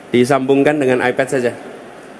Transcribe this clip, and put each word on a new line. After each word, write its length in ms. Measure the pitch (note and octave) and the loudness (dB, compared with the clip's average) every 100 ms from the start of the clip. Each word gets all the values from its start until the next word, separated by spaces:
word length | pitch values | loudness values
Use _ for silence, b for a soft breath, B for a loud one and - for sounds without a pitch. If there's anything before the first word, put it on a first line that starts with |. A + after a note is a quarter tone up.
| - | -2
disambungkan 720 | B2 B2 C3+ C3 C#3 C#3+ D3+ | 0 2 2 2 2 2 2
dengan 240 | B2+ B2+ | 0 0
iPad 240 | B2 B2+ C3 | 0 -2 -2
saja. 240 | C3+ A#2+ A2+ - - - - - | -2 -2 -6 -14 -18 -20 -20 -20